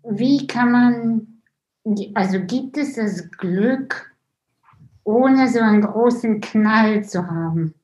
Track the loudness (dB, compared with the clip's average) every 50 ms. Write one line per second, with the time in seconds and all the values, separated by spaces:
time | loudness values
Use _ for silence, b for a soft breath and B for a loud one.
0 | _ -8 -4 -2 2 2 2 2 0 -4 -2 0 2 2 4 4 4 4 2 0
1 | -2 -2 -2 -2 -4 -6 -20 _ _ _ _ _ _ _ _ _ _ -4 -4 -4
2 | -4 -6 -2 -2 -2 0 -2 -2 -4 -4 -4 -6 -6 -6 -6 -6 -6 -6 -4 -4
3 | -4 -4 -4 -6 -10 -14 -14 -10 -6 -4 -2 0 0 0 0 -2 -6 -10 -12 -14
4 | -14 -20 _ _ _ _ _ _ _ _ _ _ _ _ _ _ -20 -20 _ _
5 | _ 0 0 2 4 4 4 4 2 2 2 0 2 4 4 2 2 0 0 2
6 | 2 2 2 0 -2 -2 -2 -2 -4 -2 0 0 2 4 4 4 4 4 2 -2
7 | -4 -2 -4 -4 -2 -2 -4 -4 -4 -2 -2 -2 -2 -4 -6 _